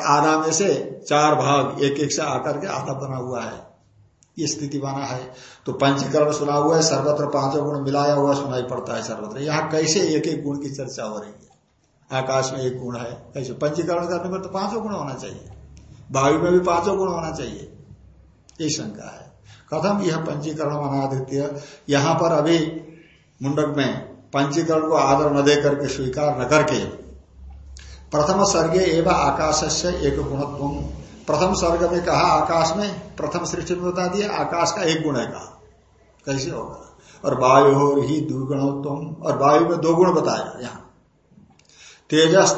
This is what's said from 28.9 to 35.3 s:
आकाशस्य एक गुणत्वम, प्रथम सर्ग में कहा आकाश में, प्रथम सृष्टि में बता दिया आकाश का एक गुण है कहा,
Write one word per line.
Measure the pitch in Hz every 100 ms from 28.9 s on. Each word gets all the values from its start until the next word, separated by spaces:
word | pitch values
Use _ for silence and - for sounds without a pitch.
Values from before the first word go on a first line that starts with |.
| 165 175
आकाशस्य | 151 143 139 156 151 160 - 180 180
एक | 147 139
गुणत्वम, | 135 139 143 139 139 147 139 - - - -
प्रथम | 151 185 190
सर्ग | 170 170 170
में | 175
कहा | 175 147 175
आकाश | 156 - 165 160 190
में, | 202 165 - -
प्रथम | 147 175 170
सृष्टि | 180 -
में | 175
बता | 180 175 180
दिया | 196 202
आकाश | 160 147 170 165
का | -
एक | 170 160
गुण | 151 127
है |
कहा, | 107